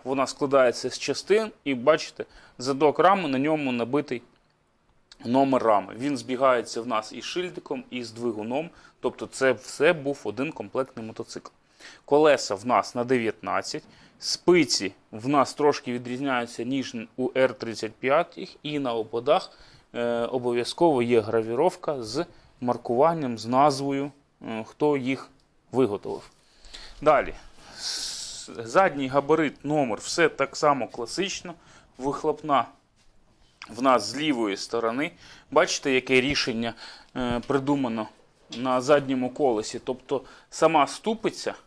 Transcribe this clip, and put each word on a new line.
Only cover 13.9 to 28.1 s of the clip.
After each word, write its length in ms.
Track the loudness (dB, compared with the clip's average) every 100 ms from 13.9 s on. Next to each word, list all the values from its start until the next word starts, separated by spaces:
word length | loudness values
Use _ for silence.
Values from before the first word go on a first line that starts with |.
| -20 -20 _
спиці 760 | -6 -2 4 4 4 0 -4 -8 _
в 160 | -10 0
нас 260 | 2 2
трошки 400 | 2 0 2 -4
відрізняються, 720 | -8 -6 -6 -4 -2 -4 -8
ніж 320 | -4 -4 -4 -8 -12 -6
у 120 | -2 2
Р 160 | 2
тридцять 400 | 2 -8 -6 -8
п'ятих, 560 | -4 2 2 2 -6 -14 -12
і 160 | -6 -4
на 140 | -2
ободах, 580 | -4 -4 -4 2 2 0 -12 -20 -20 _ -6
е, 100 | -2
обов'язково 960 | -2 -2 -2 -2 -2 -2 2 2 4
є 200 | 4 2
гравіровка 800 | 4 0 0 0 0 0 -6 -6
з 220 | -6 -6 -6 -10 _ _
маркуванням, 760 | -4 -2 -2 4 4 2 -4 -6
з 80 | 0
назвою, 680 | 4 4 4 -2 -4 -4 -10 _ _
е, 240 | -10 -10 -10
хто 300 | -2 0 0
їх 320 | -2 -4 -8 _ _ _ _
виготовив. 580 | 2 2 0 -6 -10 -12 _ _ _ -20 -20 -20 0
Далі. 320 | 4 4 2 -6 -18 -20 -20 -12
С-, 720 | -10 -8 -8